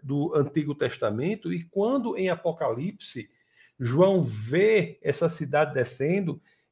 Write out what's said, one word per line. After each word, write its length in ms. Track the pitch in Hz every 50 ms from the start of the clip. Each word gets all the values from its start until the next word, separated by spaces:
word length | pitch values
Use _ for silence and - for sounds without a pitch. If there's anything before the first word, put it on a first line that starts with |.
| -
do 320 | 131 139 143 143 170 -
Antigo 400 | 151 139 - - 160 147 143 143
Testamento, 800 | - 139 123 - - - 110 104 110 135 180 220 214 - 170 175
e 100 | 175 165
quando 560 | - - 196 202 220 262 277 233 254 - -
em 100 | 190 185
Apocalipse 1000 | 170 170 - 175 165 - 156 127 113 120 151 196 - - - - - 127 101 - _ _ _ _ _ _ _ _ _ -
João 420 | 131 117 127 147 180 196 196 185
vê 760 | 147 117 110 107 107 113 131 170 202 220 220 208 170 165 - -
essa 280 | - 151 143 - 170 165
cidade 460 | 165 - 160 131 139 147 156 147 139
descendo, 680 | 135 120 - - - 135 151 180 202 196 165 143 - _ _ _ _ _ _